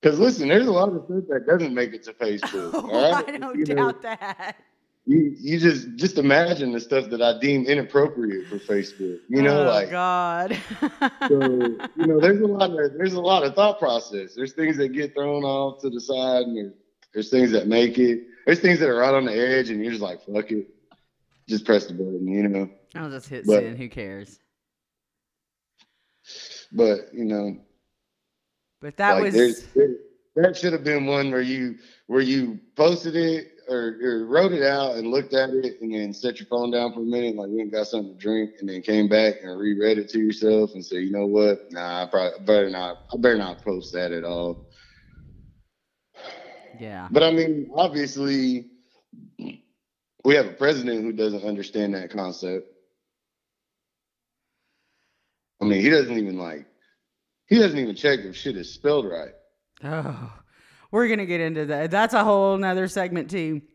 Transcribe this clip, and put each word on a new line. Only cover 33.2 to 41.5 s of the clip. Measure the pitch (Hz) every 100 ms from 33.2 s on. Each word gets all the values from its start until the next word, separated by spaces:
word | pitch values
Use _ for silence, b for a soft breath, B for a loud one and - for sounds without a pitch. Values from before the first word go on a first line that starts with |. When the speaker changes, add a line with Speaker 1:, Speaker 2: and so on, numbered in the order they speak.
| 165 160 - _ -
Speaker 1:
or, | 127 117 113
or | 123 117 113
wrote | 143 190
it | 175
out | 139 139 135 117
and | 113
looked | 131 139
at | 131 131
it | 131 127 110
and | 113
then | 110 104
set | 101 123 120
your | 104
phone | 120 120
down | 120 120
for | 113
a |
minute, | 113 120 120 104
like, | 98
went | 110
and | 107
got | 107 107
something | 113 98
to | 92
drink, | 101 110 107 -
and | 98
then | 92
came | 90 107 104
back | 107 110 101
and | 92 92
reread | 104 101 107 107
it | 101
to | 110
yourself | 107 107 110 107 104
and | 95 90
said, | 90
"You | 92
know | 101 101
what? | 104 104